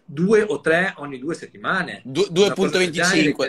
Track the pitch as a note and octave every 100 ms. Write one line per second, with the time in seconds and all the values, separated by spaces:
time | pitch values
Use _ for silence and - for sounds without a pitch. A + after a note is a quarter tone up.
0 | - C#3+ F#3+ G#3+ G#3 C#3 D#3+ E3 F#3+ D#3+
1 | C#3+ C3 C#3+ - G#2+ G2+ B2 F#3 C#3 G2
2 | B2 C#3 G3 E3+ G3+ E3 F#3 F#3 F#3 E3
3 | F3+ F3+ D3+ C#3+